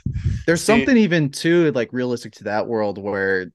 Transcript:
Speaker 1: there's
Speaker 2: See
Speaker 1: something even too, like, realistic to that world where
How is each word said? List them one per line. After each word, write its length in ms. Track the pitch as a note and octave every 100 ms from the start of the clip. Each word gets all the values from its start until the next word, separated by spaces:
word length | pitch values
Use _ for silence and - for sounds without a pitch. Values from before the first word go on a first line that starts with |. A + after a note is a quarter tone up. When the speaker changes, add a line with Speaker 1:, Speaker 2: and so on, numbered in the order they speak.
| - - - - -
Speaker 1:
there's 160 | E3+
Speaker 2:
See 40 | -
Speaker 1:
something 300 | A3+ C#4+ A#3+
even 320 | G3+ E3+ C#3
too, 400 | - E3 F3 D#3+
like, 180 | B2+ A2
realistic 400 | B2+ B2 A#2+ A2+ -
to 100 | G2+
that 220 | G#2 G#2
world 300 | A2+ G#2 G2
where 540 | G2+ G2 F#2+ F#2+ F2+